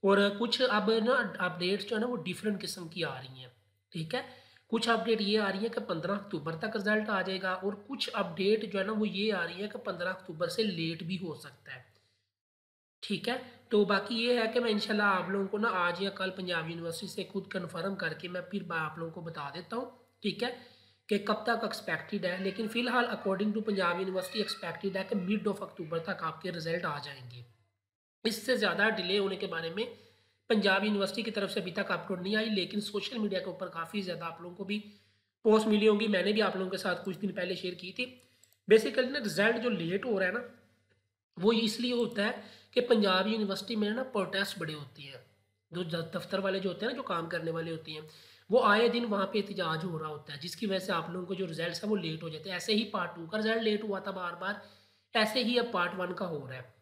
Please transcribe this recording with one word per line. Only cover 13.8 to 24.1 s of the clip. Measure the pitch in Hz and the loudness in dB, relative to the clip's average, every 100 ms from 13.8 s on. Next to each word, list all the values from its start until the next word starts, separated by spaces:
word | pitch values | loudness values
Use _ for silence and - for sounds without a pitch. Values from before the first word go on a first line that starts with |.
बाकी | 196 202 202 233 | 6 4 2 0
ये | 240 247 | 2 4
है | 220 | 4
कि | 247 | 2
मैं | 233 | 2
इंशाल्लाह | 208 - 214 208 | 0 2 2 4
आप | 190 175 | 2 2
लोगों | 196 190 | -2 0
को | 208 | 0
ना | 226 185 | 0 2
आज | 175 175 | 2 2
या | 196 196 | -2 -2
कल | 190 185 | -4 -4
पंजाब | 180 175 160 | -2 -2 -2
university | 170 170 165 196 | -4 -6 -6 -8
से | - 190 | -8 -6
खुद | 202 190 | -6 -6
confirm | 190 175 175 185 190 | -6 -6 -4 -4 -2
करके | 175 156 175 | -4 -4 -6
मैं | 180 175 | -6 -4
फिर | 202 170 | -6 -2
आप | 165 156 156 | -2 -2 -4
लोगों | 165 | -8
को | 170 | -8
बता | 165 160 143 | -10 -8 -8
देता | 147 185 233 | -8 -6 -6
हूँ, | 269 - _ _ | -6 -12 _ _
ठीक | 208 180 | -2 0
है, | 240 247 - - _ _ _ | -4 -4 -14 -20 _ _ _
कि | 202 | -2
कब | 208 208 - | 2 -2 0
तक | 226 | 0
expected | 214 - - 160 - 202 175 | -2 -6 -4 -6 -4 -4 -2
है। | 185 | -2
लेकिन | 190 190 220 | -2 -2 -2
फ़िलहाल | 233 240 240 240 | -2 0 2 0
according | 214 202 190 214 214 | -2 -2 0 0 0
to | |
पंजाब | 214 196 175 175 | 0 2 2 2
university | 190 | 0